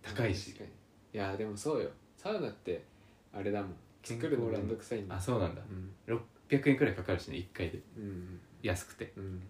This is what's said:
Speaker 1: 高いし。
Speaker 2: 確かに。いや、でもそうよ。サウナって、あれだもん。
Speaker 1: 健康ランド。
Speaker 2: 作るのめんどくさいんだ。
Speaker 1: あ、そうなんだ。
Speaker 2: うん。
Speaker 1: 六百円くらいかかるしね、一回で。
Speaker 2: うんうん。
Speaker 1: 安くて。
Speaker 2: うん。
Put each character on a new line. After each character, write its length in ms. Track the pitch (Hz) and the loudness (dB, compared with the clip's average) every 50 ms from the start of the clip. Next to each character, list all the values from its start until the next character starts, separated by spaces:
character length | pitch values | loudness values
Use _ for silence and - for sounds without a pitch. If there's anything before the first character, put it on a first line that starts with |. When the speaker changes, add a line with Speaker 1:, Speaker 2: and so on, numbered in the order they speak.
Speaker 1:
高 240 | - - - - 120 | -8 -6 0 2 2
い 80 | 107 92 | 4 2
し。 180 | - - - | 0 -2 -8
Speaker 2:
確 120 | - - 104 | -12 -12 -14
か 0 | |
に。 60 | 101 - - - - - - - - - | -14 -14 -18 -20 -20 -20 -20 -20 -8 -4
い 20 | |
や、 200 | 107 101 98 98 | -2 -2 -2 0
で 100 | 98 110 | -2 -2
も 100 | 107 101 | -2 -4
そ 220 | 101 - 147 156 123 | -2 0 0 2 2
う 40 | |
よ。 80 | 92 - - - - - - | 0 -2 -4 -10 -20 -20 -20
サ 140 | - - 190 | -8 -4 -2
ウ 100 | 220 202 | 0 0
ナ 100 | 156 110 | -2 -4
っ 20 | |
て、 320 | 101 - - 95 87 80 - - - - - - - - - - | -6 -6 -4 -4 -4 -4 -4 -12 -20 -20 -20 -20 -20 -20 -20 -12
あ 100 | - 104 | -8 -2
れ 80 | 98 101 | 0 0
だ 120 | 101 104 | 0 0
も 60 | 101 95 | 0 -4
ん。 60 | 87 - - - - - | -6 -10 -14 -20 -20 -16
Speaker 1:
健 160 | - - 120 117 | -8 -6 -4 -2
康 100 | 120 151 | 2 2
ラ 80 | 143 | 2
ン 40 | 120 | 2
ド。 20 | |
Speaker 2:
作 80 | 117 113 | 4 2
る 20 | |
の 60 | 110 104 | 2 2
め 60 | 95 | 0
ん 40 | 104 | 0
ど 80 | 113 | -2
く 80 | 107 - | -2 -4
さ 120 | - 123 | -4 -4
い 40 | 110 | -4
ん 80 | 98 95 | -4 -4
だ。 80 | 92 | -4
Speaker 1:
あ、 40 | 95 | -2
そ 160 | - - 123 | 0 2 2
う 40 | 110 | 4
な 60 | 92 | 2
ん 80 | 82 87 | 2 0
だ。 80 | 95 | -4
Speaker 2:
う 100 | - - | -8 -8
ん。 180 | 95 92 92 95 - - - | -8 -8 -8 -10 -12 -14 -2
Speaker 1:
六 160 | - 117 117 - - - - - - | 0 0 0 0 -6 -18 -20 2 4
百 200 | 143 139 - 147 | 4 6 8 8
円 80 | 135 | 8
く 80 | 131 147 | 8 8
ら 60 | 117 | 4
い 40 | 92 | 4
か 80 | 90 | 0
か 120 | 92 - 92 | 2 2 0
る 60 | 87 | 0
し 80 | - - | 0 -4
ね、 100 | 67 73 | -6 -6
一 100 | 92 - - | -6 -8 -4
回 160 | - 90 82 | -2 -2 -2
で。 100 | - 69 - - - | -2 -6 -10 -12 -12
Speaker 2:
う 40 | 113 | -8
ん 20 | |
う 40 | 107 101 | -8 -6
ん。 320 | 98 90 90 90 92 87 - - - - | -6 -6 -8 -10 -12 -12 -14 -18 -16 -4
Speaker 1:
安 240 | - 104 87 90 - | 0 0 0 0 -2
く 100 | - - | -10 -8
て。 160 | - 110 - - | -10 -10 -8 -6
Speaker 2:
う 40 | 101 | -8
ん。 220 | 98 95 92 90 92 | -6 -6 -6 -8 -8